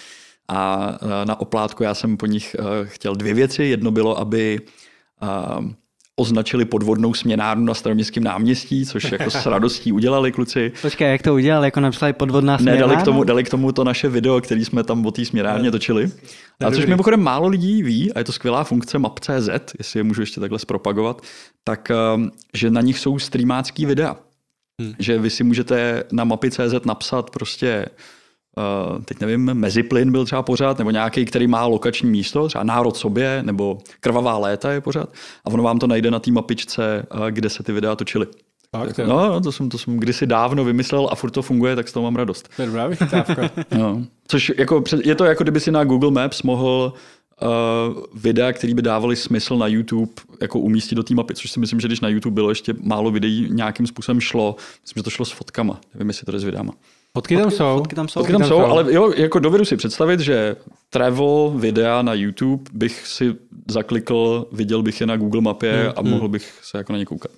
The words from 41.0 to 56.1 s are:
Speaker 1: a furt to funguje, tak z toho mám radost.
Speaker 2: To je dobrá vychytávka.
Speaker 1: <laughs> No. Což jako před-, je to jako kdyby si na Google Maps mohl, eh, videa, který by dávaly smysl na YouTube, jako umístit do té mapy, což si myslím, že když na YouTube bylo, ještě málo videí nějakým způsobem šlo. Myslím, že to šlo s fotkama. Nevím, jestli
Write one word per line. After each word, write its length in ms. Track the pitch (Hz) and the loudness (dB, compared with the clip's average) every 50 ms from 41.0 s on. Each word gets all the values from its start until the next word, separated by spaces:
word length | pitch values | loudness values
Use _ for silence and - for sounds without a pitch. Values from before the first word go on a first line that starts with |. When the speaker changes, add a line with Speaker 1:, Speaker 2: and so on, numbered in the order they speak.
| 139 127 | 0 0
Speaker 1:
a 40 | - | -2
furt 160 | - - 117 | -4 -6 -4
to 120 | 107 139 131 | -4 -4 -2
funguje, 340 | - 131 120 120 127 131 | 0 2 2 2 2 0
tak 120 | 123 117 120 | 0 -4 -4
z 40 | - | -4
toho 120 | 127 117 | -4 -4
mám 120 | 117 120 | -2 -2
radost. 320 | 120 123 107 92 - - - - | -2 -2 -4 -4 -8 -12 -14 -10
Speaker 2:
To 60 | - 131 | -8 -6
je 40 | |
dobrá 200 | 117 110 113 117 | -4 -4 -4 -4
vychytávka. 640 | 151 180 - 180 143 - 175 165 - 170 127 143 156 - 175 160 | -4 -2 -2 -2 0 0 0 0 0 -2 -2 -2 -4 -4 -6 -6
Speaker 1:
<laughs> 160 | - - 113 | -2 0 0
No. 240 | 110 107 101 117 120 127 - _ _ - | 0 0 -2 -4 -6 -8 -12 _ _ -2
Což 240 | - 143 - - 147 - | 0 0 0 0 0 0
jako 220 | 135 135 165 151 | 2 2 2 2
před-, 260 | 131 - 160 147 - | 2 0 0 0 2
je 80 | 147 156 | 2 2
to 100 | 160 185 | 4 4
jako 180 | 170 156 156 170 | 4 4 4 2
kdyby 180 | 151 151 156 | 0 0 0
si 100 | 143 - 156 | 0 2 2
na 120 | 151 147 | 2 4
Google 260 | 139 131 127 139 147 | 4 4 4 4 4
Maps 320 | 143 127 127 139 - - - | 4 2 0 0 -2 -2 -2
mohl, 500 | 131 127 123 131 131 127 131 127 127 127 - - - - _ _ _ _ _ - | 0 0 0 2 2 2 2 0 -2 -4 -8 -18 -20 -20 _ _ _ _ _ -2
eh, 40 | 117 117 117 117 117 113 117 117 117 - - - - - | 0 0 2 2 2 0 0 0 -2 -4 -6 -10 -14 -8
videa, 380 | 110 107 117 113 117 123 127 127 | -2 0 2 4 4 4 2 0
který 220 | - - 120 120 | 0 -2 0 0
by 80 | 120 117 | 2 2
dávaly 340 | 117 110 110 110 120 120 | 2 0 0 0 0 0
smysl 400 | 117 - - 120 110 - - 131 120 | -2 -2 -2 -2 -2 0 0 0 0
na 80 | 113 | 2
YouTube, 460 | 107 110 110 113 113 117 113 113 113 - - - _ - - | 2 2 0 0 0 0 -2 -2 -2 -6 -12 -20 _ -10 -6
jako 180 | - 104 - 123 | -6 -4 -2 0
umístit 360 | - 107 110 110 107 - 123 | 2 2 2 2 0 0 -2
do 80 | 117 113 | -4 -2
té 120 | - 123 | 0 0
mapy, 200 | 120 113 117 90 | 0 0 -2 -6
což 160 | - - - | -10 -10 -8
si 100 | - 123 | -4 -4
myslím, 200 | 117 110 - 117 | -2 -2 -2 -2
že 80 | 113 120 | -2 -2
když 120 | 117 113 | -2 -2
na 80 | - 107 | 0 0
YouTube 260 | 107 107 104 120 104 | 0 0 -2 -2 0
bylo, 140 | 107 107 104 | 2 2 2
ještě 260 | 107 - - - 113 - - | 0 0 -2 -6 -6 -4 -4
málo 280 | 110 110 107 107 113 | -2 -2 0 0 0
videí 380 | 107 107 104 110 110 110 120 - | 0 2 0 0 0 0 0 0
nějakým 360 | 101 117 113 107 107 - 120 | 0 -2 -2 -2 -2 -2 -4
způsobem 340 | 117 - - 113 - 123 120 | -4 -4 -6 -4 -2 -2 0
šlo. 360 | 113 - - 120 107 104 104 - - - - - _ | 0 0 0 0 0 0 -2 -6 -10 -20 -20 -20 _
Myslím, 180 | - - 110 | -12 -10 -8
že 40 | 98 | -8
to 60 | 110 | -6
šlo 140 | - - 120 | -6 -6 -6
s 60 | - | -8
fotkama. 500 | - - - - - - 117 104 95 92 - _ - | -8 -12 -16 -10 -4 -2 -2 -2 -4 -6 -10 _ -10
Nevím, 140 | 110 104 | -6 -6
jestli 160 | 104 | -6